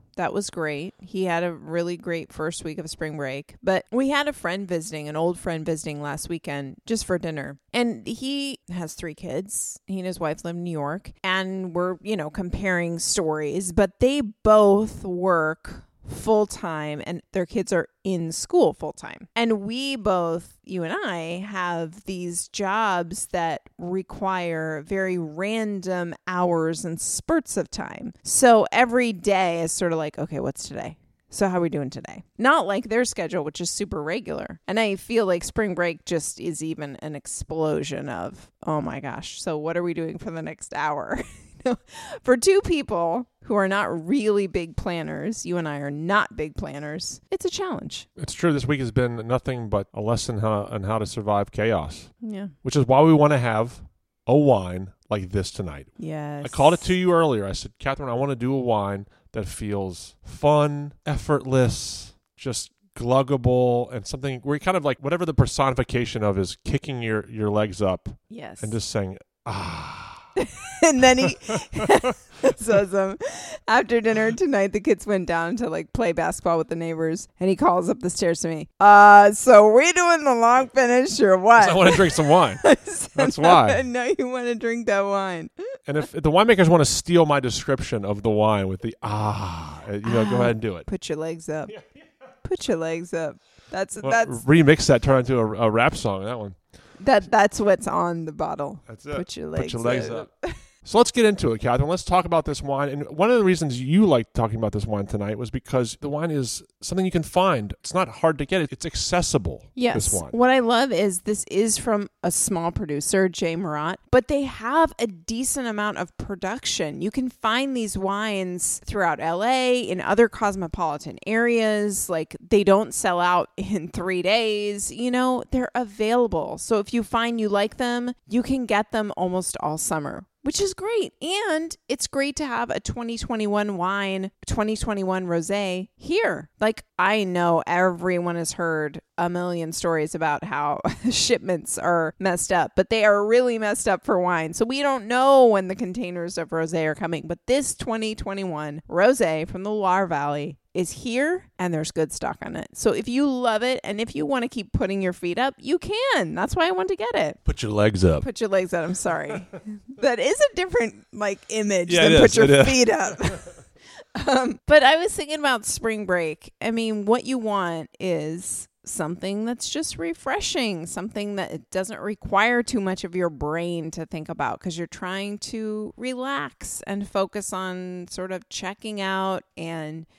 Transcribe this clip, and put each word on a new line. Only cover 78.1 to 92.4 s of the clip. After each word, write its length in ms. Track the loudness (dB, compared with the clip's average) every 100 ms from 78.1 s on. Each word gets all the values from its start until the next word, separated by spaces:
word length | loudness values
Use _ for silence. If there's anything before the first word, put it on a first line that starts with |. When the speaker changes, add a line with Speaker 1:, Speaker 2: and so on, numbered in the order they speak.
Speaker 1:
stairs 300 | -2 0 0
to 80 | -4
me. 200 | -6 -8 6
"Uh, 500 | 10 12 12 12 12
so 420 | 8 10 10 12
we 200 | 10 6
doing 320 | 6 4 4
the 100 | 4
long 340 | 4 6 4 4
finish 500 | 2 4 4 2 4
or 180 | 6 6
what?" 300 | 10 10 10
Speaker 2:
I 60 |
wanna 180 | 8 8
drink 200 | 8 6
some 160 | 4 6
wine. 300 | 6 6 4
Speaker 1:
<laughs> 40 |
I 100 | 6
said, 360 | 6 4 -10 -6
Speaker 2:
That's 240 | 0 0 4
Speaker 1:
No, 100 | 8
Speaker 2:
why. 280 | 8 8 4
Speaker 1:
I 60 |
know 300 | 0 -2 0 0
you 100 | -2
wanna 280 | -2 -4 -4
drink 300 | -4 -4 0
that 160 | 0
wine. 480 | 0 -2 -2 -6 -10 -12 -14 -12 -4
Speaker 2:
And 100 | -4
if, 180 | -4 -2
if 60 |
the 80 | 4
winemakers 360 | 6 8 8 8
wanna 160 | 8
steal 420 | 6 0 4 4 6
my 120 | 4
description 640 | 0 -4 -2 -2 -2 -4
of 180 | -4 -2
the 60 | 0
wine 360 | 4 4 4 0
with 160 | -4
the, 140 | -8 -8
"Ah," 800 | -6 -2 -2 -2 -6 -10 -12 -14 -10
uh, 40 |
you 80 | -8
know, 240 | -2 0
go 120 | 2 2
Speaker 1:
Ah, 40 |
Speaker 2:
ahead 100 | 2
and 80 | 0
do 140 | -4 -6
it. 100 | -8
Speaker 1:
put 220 | -8 -6
your 100 | -6
legs 300 | -6 -8 -8
up. 220 | -8 -8
Speaker 2:
Yeah, 80 | -14 -20
yeah. 80 | -20 _ _ -20 _